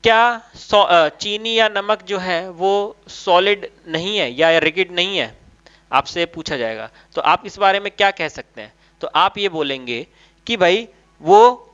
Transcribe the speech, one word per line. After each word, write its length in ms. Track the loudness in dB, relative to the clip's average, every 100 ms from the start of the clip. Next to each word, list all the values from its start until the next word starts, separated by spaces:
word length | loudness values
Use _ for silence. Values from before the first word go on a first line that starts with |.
क्या 380 | 2 2 2 -2 -14 -20
सो-, 300 | 0 2 4
अ, 240 | 4 2
चीनी 440 | -2 -8 -8 -4
या 140 | 0 0
नमक 340 | -2 -4 -4
जो 140 | -4 -8
है 320 | -4 -6 -6
वो 460 | -4 -2 0 -4 -10 -20
solid 600 | -12 2 2 4 -2 -6 _ -8
नहीं 300 | -8 -4 -4
है 120 | -4
या 260 | 0 2 4
रिजिड 340 | 2 -2 -4
नहीं 260 | -2 -4 -4
है, 200 | -6 -10 _ _ _ _ _
आपसे 340 | -2 -2 -6 -6
पूछा 320 | -6 -10 -6
जाएगा, 320 | -6 -6 -14 _ _ -4
तो 60 |
आप 220 | 0 -2 -2
इस 120 | -2
बारे 220 | 0 0
में 120 | -4
क्या 200 | 0 -2
कह 160 | 0 -8
सकते 340 | -8 -18 -18
हैं? 120 | -20 _ _ _
तो 60 | -4
आप 300 | 0 0 0
ये 120 | -6
बोलेंगे 580 | -4 -6 -6 -8 -10 -10 _ _ _ -8
कि 100 | 0
भाई 300 | 2 2 -4 _ _ _
वो 180 | 4 8 8 4 -14